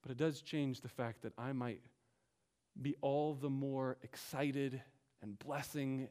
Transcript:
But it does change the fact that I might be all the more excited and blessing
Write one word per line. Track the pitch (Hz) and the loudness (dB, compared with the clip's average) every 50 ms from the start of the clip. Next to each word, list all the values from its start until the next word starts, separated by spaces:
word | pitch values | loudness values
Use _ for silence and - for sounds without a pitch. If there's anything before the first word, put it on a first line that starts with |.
But | - 127 | -4 -6
it | 127 | 0
does | 120 151 165 147 139 | 4 4 2 2 0
change | - - - 151 143 135 127 123 | -6 -2 0 2 2 2 0 -2
the | - 120 | -6 -8
fact | - - 120 117 110 - - | -4 -2 -2 -2 -2 -4 -8
that | 110 - | -8 -6
I | - 120 131 139 | -4 -4 -2 0
might | 127 123 120 107 - - - _ _ _ _ _ _ _ _ _ _ _ _ _ _ _ _ _ - | 0 0 0 -2 -6 -10 -20 _ _ _ _ _ _ _ _ _ _ _ _ _ _ _ _ _ -4
be | 131 143 - - | -2 -2 0 2
all | - 139 139 147 147 156 151 | 2 4 4 6 4 4 2
the | 135 135 143 | 0 0 0
more | 135 135 139 139 135 135 131 127 131 - - | 2 2 2 2 2 2 2 0 0 -4 -8
excited | - - - - - - 135 147 143 131 139 139 135 131 127 - - _ _ _ _ _ _ | -12 -12 -10 -8 -4 0 2 2 2 2 2 0 0 0 -4 -8 -12 _ _ _ _ _ _
and | - 104 101 - | -10 -10 -10 -8
blessing | - 139 143 143 135 - - 147 139 135 131 131 131 127 | -6 -4 -2 -2 -2 -2 -2 0 2 2 2 0 -2 -4